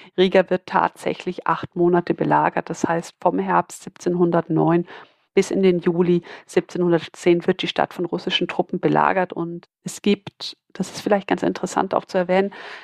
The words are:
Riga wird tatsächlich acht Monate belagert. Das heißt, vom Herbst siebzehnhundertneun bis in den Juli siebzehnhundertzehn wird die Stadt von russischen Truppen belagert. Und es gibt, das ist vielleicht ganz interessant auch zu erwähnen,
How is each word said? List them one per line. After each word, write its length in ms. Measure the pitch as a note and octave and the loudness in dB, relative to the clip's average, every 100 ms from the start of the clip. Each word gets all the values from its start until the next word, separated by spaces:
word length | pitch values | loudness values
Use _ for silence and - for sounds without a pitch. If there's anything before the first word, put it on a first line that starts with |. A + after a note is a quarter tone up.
| - - | -12 0
Riga 320 | F#3+ F#3+ F3+ | 4 4 2
wird 160 | F#3 - | -2 -2
tatsächlich 840 | F#3 E3+ - - - - F3+ - | 0 0 -2 -8 -6 -8 -6 -4
acht 280 | E3 - F3 | -4 -4 0
Monate 380 | F3 F3 E3+ | 2 2 0
belagert. 560 | E3 D#3 D3 D#3 - - | -2 2 2 2 -2 -6
Das 160 | E3+ - | -4 -2
heißt, 300 | E3 E3+ _ | -2 -4 _
vom 180 | F3+ F3+ | -2 0
Herbst 440 | F#3+ F3 F3 - | 0 0 0 -8
siebzehnhundertneun 1040 | - - - F3 F3 E3+ - D#3+ D#3 E3+ F3 - - _ _ | -18 -6 -2 2 2 2 0 2 4 2 0 -12 -20 _ _
bis 180 | - G3 | -2 0
in 120 | - | 2
den 160 | F#3+ F3+ | 4 4
Juli 420 | D#3+ E3 F3+ F3 - - - | 0 2 2 2 0 -18 -4
siebzehnhundertzehn 1040 | - E3 F3 F3+ E3+ - - F#3 F3 E3+ | -2 -2 -2 2 2 -2 -2 2 2 2
wird 140 | F#3 | -2
die 60 | - | -2
Stadt 260 | - D3 | -2 -2
von 120 | - E3+ | -2 -6
russischen 440 | F3 - - F3 | -4 -4 -2 -2
Truppen 300 | - - F3+ | -4 -4 -2
belagert. 500 | D#3 D3+ D3+ F#3+ F3+ | 0 4 4 2 -2
Und 360 | - E3+ F3 - _ | -4 -8 -8 -14 _
es 180 | - - | -14 -4
gibt, 560 | - G3+ - _ - - _ | 0 0 -2 _ -14 -14 _
das 180 | - F#3 | -8 -8
ist 100 | - | -6
vielleicht 260 | - G3+ - | 0 0 0
ganz 160 | F#3 | -2
interessant 500 | - F#3+ G3 - F#3+ | -2 -4 -4 -2 0
auch 120 | - - | -2 -2
zu 120 | F#3+ | -4
erwähnen, 360 | F3+ F#3 G3+ - - - | 0 0 0 -6 -16 -18